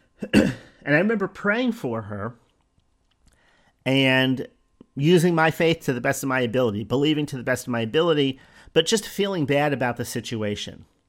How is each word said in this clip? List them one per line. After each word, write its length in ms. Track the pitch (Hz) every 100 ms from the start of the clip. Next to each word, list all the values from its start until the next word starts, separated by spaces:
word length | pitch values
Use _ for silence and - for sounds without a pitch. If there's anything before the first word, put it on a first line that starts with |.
| _ -
<clears throat> 120 | 208
And 600 | - - 123 - _ - 147
I 40 |
remember 280 | 202 220 190
praying 460 | - 202 220 254
for 300 | 226 127 113
her 320 | 101 104 110 120 _ _ _ _ _ _ _ _ _ _ _ _ _ _ 127
and 640 | 135 131 131 131 131 - _ _ _ - -
using 400 | 147 180 175 165
my 160 | 160
faith 300 | - 165 160
to 120 | -
the 80 | 123
best 220 | 139 131
of 60 | 139
my 100 | 131
ability, 440 | 123 123 123 104
believing 420 | 101 127 147 151 143
to 100 | 135
the 60 |
best 240 | 117 123 -
of 40 |
my 100 | 120
ability, 580 | 113 151 175 151 135 131 - - -
but 120 | 165 156
just 220 | 220 -
feeling 380 | - 202 190 135
bad 280 | 143 147
about 240 | 131 123 120
the 80 | 117
situation. 800 | 120 - 113 104 104 - - - _